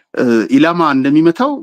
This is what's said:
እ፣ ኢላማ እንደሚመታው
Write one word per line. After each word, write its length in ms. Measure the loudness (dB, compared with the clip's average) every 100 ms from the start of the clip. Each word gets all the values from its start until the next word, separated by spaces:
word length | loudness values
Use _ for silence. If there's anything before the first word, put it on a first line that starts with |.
| _
እ፣ 100 | -4 0 0 0
ኢላማ 320 | 0 2 0 0
እንደሚመታው 600 | 0 0 2 2 0 -2 -6